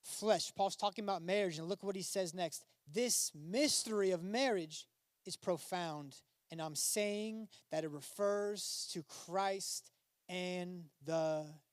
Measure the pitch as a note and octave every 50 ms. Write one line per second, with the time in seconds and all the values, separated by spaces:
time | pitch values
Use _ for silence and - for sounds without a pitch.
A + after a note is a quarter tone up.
0 | - - - - G3+ G#3+ G#3 E3+ - - - - G3 G3 - - - G3+ F#3+ -
1 | G#3+ G3+ G3 E3+ E3 F3 F#3+ G#3 G3+ F#3 D#3+ D#3 D#3+ E3+ G3 F3+ - G3 G3 F#3+
2 | F3 - - G3 F#3+ E3+ D#3 F#3 F3 D#3+ - - - _ _ _ _ - D3 G3+
3 | B3 A#3+ - - - - - D3+ D3 E3 F#3+ B3+ D4+ C#4+ - - - A#3 A3 G#3
4 | G3 F#3+ F#3 E3+ E3+ F#3+ G#3 A#3+ C4+ C4 A3 F#3 E3 D#3+ D#3 - - _ _ _
5 | _ _ _ _ _ F#3 E3+ - - F#3+ F3+ D#3 - - - F3+ F3 E3 D3+ D3
6 | D3 C#3 C3+ - _ _ _ _ _ _ E3 E3 D#3+ D#3+ D3+ - - - - G#3+
7 | G#3 G#3 G#3 G#3 G#3+ A3 A3 A3 A3 - - - _ _ - D#3 D#3+ D#3 D3 D3
8 | C#3 - - - G3+ G3+ G3+ G3+ G3+ G#3 G#3 G3 - - - - - - - F3
9 | D3+ _ - - - - E3+ F#3+ G3 G3 G3 G3 F#3+ - - - - - _ _
10 | _ _ _ _ _ - F3+ F3+ F3+ F3+ F3+ F3+ F3+ F3+ F3+ F3 E3+ D3 _ _
11 | C#3 D3+ D#3+ E3 D#3+ D#3+ D#3 D#3 D#3 D3+ D3+ - _ _